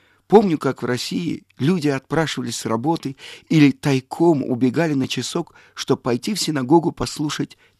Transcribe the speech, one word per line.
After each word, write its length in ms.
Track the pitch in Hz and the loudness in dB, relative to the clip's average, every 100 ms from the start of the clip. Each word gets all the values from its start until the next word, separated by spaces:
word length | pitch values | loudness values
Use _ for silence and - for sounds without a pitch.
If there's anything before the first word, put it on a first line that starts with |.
| _ _ - | _ _ 4
Помню, 280 | 202 208 151 | 4 6 0
как 260 | 135 - | -2 -4
в 40 | 123 | -4
России 580 | 123 - - 165 - _ - | -4 -4 -4 -4 -6 _ -4
люди 300 | 135 185 143 | 0 0 0
отпрашивались 680 | 135 - 143 151 - 123 - | -2 -2 -2 -2 -4 -8 -6
с 80 | |
работы 520 | 110 113 143 165 135 135 - - - | -4 -2 -2 -4 -6 -12 -18 -14 0
или 220 | 160 143 | 6 6
тайком 720 | - 147 135 - - 170 147 | 4 0 -2 -2 0 2 2
убегали 520 | - 120 127 127 165 | 0 0 0 2 0
на 120 | 139 123 | 0 -2
часок, 480 | 131 120 - 160 _ _ | -4 -6 -6 -8 _ _
чтобы 260 | - - 131 | -8 -2 -2
пойти 320 | 127 120 - | 0 -2 -2
в 80 | 202 | -4
синагогу 500 | - 147 123 170 139 | -4 -2 4 4 2
послушать 640 | - 127 - 147 - 139 - _ | -4 -8 -6 -6 -4 -8 -10 _